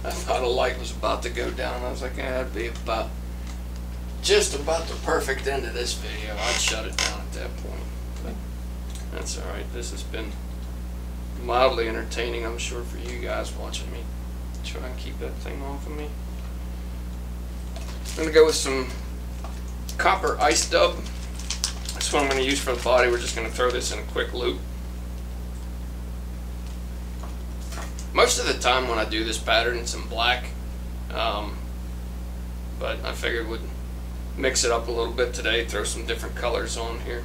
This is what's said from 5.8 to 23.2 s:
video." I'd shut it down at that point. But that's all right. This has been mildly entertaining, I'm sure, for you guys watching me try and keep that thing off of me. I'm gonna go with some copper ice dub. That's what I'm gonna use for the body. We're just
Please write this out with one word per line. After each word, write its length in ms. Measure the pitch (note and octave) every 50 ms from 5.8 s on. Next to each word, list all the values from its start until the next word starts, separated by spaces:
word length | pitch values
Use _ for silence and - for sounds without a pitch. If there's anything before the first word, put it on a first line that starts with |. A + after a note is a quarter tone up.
| A#2+ A#2 -
video." 400 | - - G#2+ F#2+ G2 F#2+ F#2 F2
I'd 260 | - G#2+ A#2+ A#2 A2
shut 280 | - - A#2 A2 A2 G2+
it 100 | - -
down 220 | - - - -
at 140 | - - -
that 220 | - C2+ A#1+ - -
point. 260 | A#1 A1 - B1 A#1+ - - - - - - - -
But 100 | - - - - - - - - - - - - - - - - -
that's 260 | - - - - - F#2
all 100 | F#2 F2+
right. 200 | G2 G#2 - - -
This 180 | A#2+ A#2+ -
has 100 | - -
been 300 | - - - A#2 A2 G#2 - - - - - - - - - - - - - - - - - - - - - - -
mildly 440 | A#2+ A#2+ A#2+ C3 C3 - A#2 A#2 A2+
entertaining, 600 | A2+ A2+ A2+ A#2 - A#2+ A#2 A#2+ A#2 A#2 A#2 A2+
I'm 100 | A#2 A#2
sure, 240 | - - B2 A#2+
for 160 | A#2+ - - A#2+
you 220 | A#2 - A#2+ -
guys 340 | - G2+ G#2+ G#2+ A2 - -
watching 380 | - - F#2 - - - -
me 80 | - - - - - - - - - - - - - - -
try 240 | - - - C3 B2+
and 100 | A#2+ -
keep 220 | - - - -
that 160 | C3 C3 B2
thing 260 | - - - - C#3
off 240 | C#3 C#3 C#3+ C#3+ -
of 100 | D3+ D3
me. 120 | D3 D3+ D3+ - - - - - - - - - - - - - - - - - - - - - - - - - - - - - - - - - - - - - - - - -
I'm 100 | - D#3
gonna 80 | D#3+
go 160 | D#3 D#3 D#3 D#3+
with 80 | D3+
some 340 | - - C#3+ C3+ C3+ B2+ C3 - - - - - - - - - - - - - - - - - - - - - -
copper 400 | - E3+ F#3+ F#3 - D3+ - -
ice 300 | - D3+ E3 D#3+ - -
dub. 260 | E3 E3 F3 E3+ F3 - - - - - - - - - - - - - - - - - - - -
That's 200 | - - - -
what 100 | D3+ C#3+
I'm 60 | C#3
gonna 120 | C3+ C3+
use 180 | C3 C3 C#3 C3+
for 140 | - - B2
the 100 | A#2 -
body. 260 | A#2+ B2 B2+ A#2+ B2
We're 100 | A#2+
just 160 | A#2+